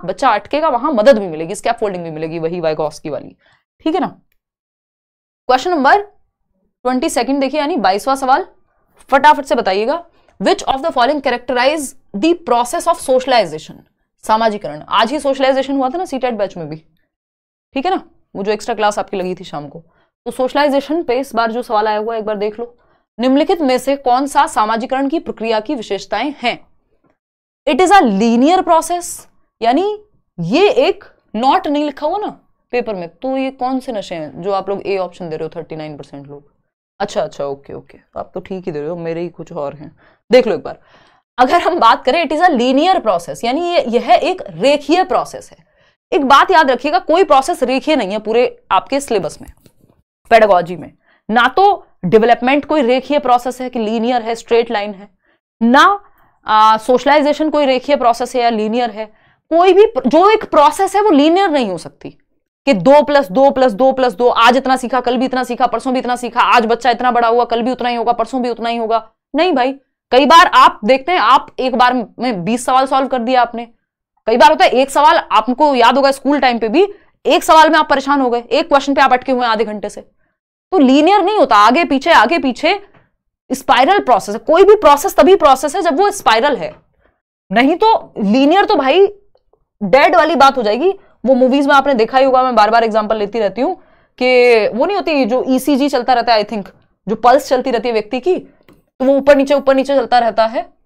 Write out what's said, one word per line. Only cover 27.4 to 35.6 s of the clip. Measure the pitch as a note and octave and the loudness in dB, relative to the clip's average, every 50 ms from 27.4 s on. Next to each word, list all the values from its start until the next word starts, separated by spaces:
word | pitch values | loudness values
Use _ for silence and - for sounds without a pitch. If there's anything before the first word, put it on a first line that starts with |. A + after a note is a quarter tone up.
| _ _ _ _ - | _ _ _ _ -4
It | C#4+ D#4 C4 | -2 0 2
is | F#4 E4 | 4 4
a | G4+ G4 | 4 4
linear | E4 A#3 G3 G3 A#3 A#3 A#3 A#3 C4 D4+ F#4 F#4+ F#4 | 4 4 2 0 0 2 2 2 2 2 2 2 2
process, | F4+ E4+ D#4+ D#4+ - F4 F4 E4+ - - - - _ _ _ _ _ _ - | 2 0 0 0 -2 -6 -8 -8 -10 -14 -18 -20 _ _ _ _ _ _ -4
यानी | A3 A3+ B3+ D4+ F#4+ G#4 G#4+ G#4 - _ _ _ _ _ _ - | -2 -2 0 0 -2 -4 -6 -8 -12 _ _ _ _ _ _ -10
ये | E3+ E3 A3 D#4+ G4+ G4 | -6 -2 0 2 2 2
एक | - A3+ C#4 F4 G4+ - - - _ _ _ _ - | 2 2 0 0 -2 -4 -10 -20 _ _ _ _ -8
नॉट | G#3+ B3 C4+ D#4 F#4+ F#4 | -2 0 0 0 0 -2
नहीं | D#4+ C#4+ D4 D4+ | -4 -4 -4 -4
लिखा | D4 C#4+ - D4 | -6 -6 -6 -6
हुआ | D4+ F4+ | -6 -6
ना | G#4 G#4+ - C#3 - _ _ _ _ _ _ | -6 -8 -8 -10 -14 _ _ _ _ _ _
पेपर | - - G#3 A3 G#3 | -6 -6 -6 -6 -8
में, | F#3 E3+ E3 | -10 -10 -12
तो | - _ - C4 C4 | -14 _ -8 -6 -6
ये | C4+ C4 C4+ | -6 -6 -6
कौन | C4+ - B3+ B3+ C4+ C4 | -8 -8 -6 -6 -6 -6
से | B3+ C4+ | -6 -8
नशे | A#3 G3+ F#3 - F3+ | -10 -10 -10 -10 -10
हैं | E3 D#3 D3 C3+ - | -12 -12 -12 -14 -10
जो | E3+ G3+ | -6 -6
आप | G3 F#3+ F#3+ G3 | -4 -4 -4 -6
लोग | G3+ F#3+ - | -8 -6 -6
ए | - G3 | -6 -6
ऑप्शन | F#3+ F3+ F3+ F3+ - F#3 E3 | -6 -6 -8 -10 -14 -12 -12
दे | D#3 | -10
रहे | D#3 E3 | -10 -10
हो | D#3 - | -10 -12
थर्टी | F3 | -14